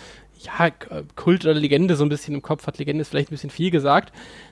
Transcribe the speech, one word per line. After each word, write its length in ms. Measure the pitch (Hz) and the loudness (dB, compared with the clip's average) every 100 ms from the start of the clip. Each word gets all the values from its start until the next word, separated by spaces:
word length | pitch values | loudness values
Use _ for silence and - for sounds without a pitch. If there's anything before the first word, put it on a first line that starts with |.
| - - - _ | -20 -20 -20 _
ja, 320 | - - 170 | -12 -2 -2
K-, 320 | - - 156 147 - | -2 -14 -12 -14 -4
Kult 280 | - 185 | 2 2
oder 80 | 156 | 4
Legende 440 | 151 147 143 180 151 | 2 2 2 2 2
so 80 | |
ein 40 | 147 | 2
bisschen 260 | 147 - | 0 -6
im 60 | 143 | -8
Kopf 260 | - 156 - | -4 -6 -6
hat. 120 | - | -8
Legende 240 | 147 151 | -4 -4
ist 60 | 151 | -4
vielleicht 200 | 147 147 | -4 -4
ein 60 | |
bisschen 160 | 151 143 | -6 -10
viel 200 | - 180 | -2 0
gesagt. 400 | 170 139 156 - - - - - | 2 4 2 2 -12 -20 -20 -20